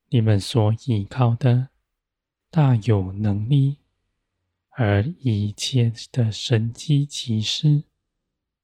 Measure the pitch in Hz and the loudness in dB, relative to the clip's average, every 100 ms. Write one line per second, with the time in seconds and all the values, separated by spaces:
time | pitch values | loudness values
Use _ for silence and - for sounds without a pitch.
0 | _ 123 110 101 - 120 107 113 - 110 | _ 0 2 2 0 0 2 0 -2 -4
1 | 98 - 120 117 127 123 131 _ _ _ | -4 0 0 2 2 2 -2 _ _ _
2 | _ _ _ _ _ 170 139 117 101 104 | _ _ _ _ _ 0 2 2 2 0
3 | 92 98 107 101 113 139 139 143 _ _ | -2 -4 -2 -2 0 2 2 -2 _ _
4 | _ _ _ _ _ _ _ - 107 101 | _ _ _ _ _ _ _ -2 0 2
5 | 120 180 127 104 101 - - 131 117 110 | 0 -4 -2 -2 -2 -6 -4 0 0 -2
6 | - - 110 - - 113 113 120 - 143 | -6 -2 -2 -4 -2 0 -2 -6 -2 0
7 | 143 - 127 110 107 - 151 147 - _ | -2 -6 -4 -4 -4 0 2 0 -2 _
8 | _ _ _ _ _ _ | _ _ _ _ _ _